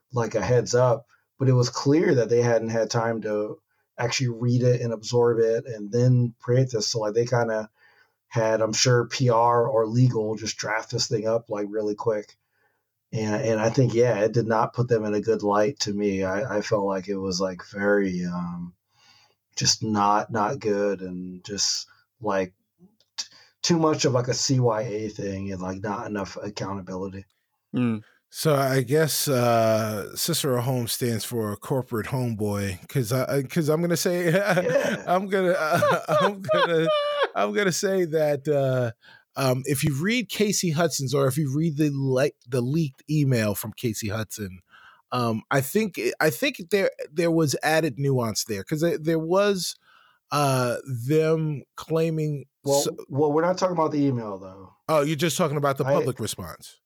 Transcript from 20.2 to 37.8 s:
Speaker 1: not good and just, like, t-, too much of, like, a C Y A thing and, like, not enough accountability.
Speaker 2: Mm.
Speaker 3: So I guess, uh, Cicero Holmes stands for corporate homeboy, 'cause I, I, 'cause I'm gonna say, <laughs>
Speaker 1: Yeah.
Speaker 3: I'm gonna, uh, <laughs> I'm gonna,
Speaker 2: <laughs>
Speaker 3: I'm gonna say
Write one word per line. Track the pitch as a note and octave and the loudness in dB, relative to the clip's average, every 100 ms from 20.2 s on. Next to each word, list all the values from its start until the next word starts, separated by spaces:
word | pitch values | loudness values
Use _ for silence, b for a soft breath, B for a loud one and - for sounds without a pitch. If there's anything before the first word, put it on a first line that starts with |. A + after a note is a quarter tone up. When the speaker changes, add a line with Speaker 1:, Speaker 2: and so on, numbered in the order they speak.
| - | 0
Speaker 1:
not | A#2 G#2 G2+ | -2 -2 -2
good | G#2+ G2+ G2+ F#2 | -2 0 0 -2
and | F#2 F2+ F#2 F2+ | -8 -10 -12 -14
just, | G2+ G2 - - - b b - | -10 -4 -4 -4 -10 b b -10
like, | G#2+ G2 F#2 _ _ _ F3+ _ _ - | -4 -2 -4 _ _ _ -20 _ _ -16
t-, | - B B B | -16 B B B
too | - E3+ | 0 4
much | D#3+ D3+ | 4 2
of, | D3 | 2
like, | B2 B2 | 0 0
a | |
C | B2 - C3 | -2 0 2
Y | A#2+ A2 | 2 0
A | G#2 G#2 G#2+ | -2 -6 -6
thing | - G2+ F#2+ G2 | -8 -6 -6 -6
and, | F#2 | -6
like, | F#2 F#2+ | -8 -6
not | G#2 G#2 A#2 | -6 -6 -6
enough | G#2 F#2 - | -6 -6 -10
accountability. | G#2 - F#2+ G2+ F2+ F#2 G2 F#2+ - _ _ _ _ | -10 -8 -8 -8 -8 -8 -8 -12 -16 _ _ _ _
Speaker 2:
Mm. | - A#2+ A2 b b b | -2 -2 -4 b b b
Speaker 3:
So | - D#3+ | -4 0
I | C#3 C3+ C3+ | 0 2 0
guess, | A2+ D3+ D#3 - D3 | 0 2 2 0 0
uh, | B2+ A#2+ A#2 A2+ A2 A2 G#2+ G1+ | 2 4 4 4 2 0 -4 -8
Cicero | - - D#3+ D3 B2 | -6 -4 -2 0 0
Holmes | A#2+ B2+ A2+ | 0 -2 -4
stands | - A#2+ A2+ | -4 -2 -2
for | - A#2+ G#2 G2+ | -4 -4 -4 -6
corporate | - C3+ B2 A2+ G2+ | -4 -4 -2 -4 -4
homeboy, | B2+ B2 G#2+ G#2 G2+ G2 F#2 - | -4 -2 -2 -2 -2 -4 -6 -6
'cause | C#3 G#2+ | -4 -2
I, | C3 - C#3+ | -2 0 -2
I, | |
'cause | C3 F3+ D3 | -2 -2 0
I'm | D#3 | 0
gonna | F3 E3+ | 0 0
say, | F#3+ F3 F3 | 0 0 2
<laughs> | |
Speaker 1:
Yeah. | F3+ G3+ F3+ G#3+ C4+ C4 A3+ D3+ | 2 2 0 2 2 0 -2 0
Speaker 3:
I'm | F3+ G3 | -2 0
gonna, | F#3+ F3+ F3+ | 0 2 2
uh, | D#3 E3+ D5 E3+ - | 2 2 2 2 2
<laughs> | D5+ | 2
I'm | - G#4 | 2 -2
gonna, | - D#5 B4+ E3 E3 D5+ D5 | 0 2 2 2 2 0 -2
Speaker 2:
<laughs> | D5 C5 | -2 -2
Speaker 3:
I'm | - G#3 | 0 0
gonna | G#3 G3 | 0 0
say | D3+ | 0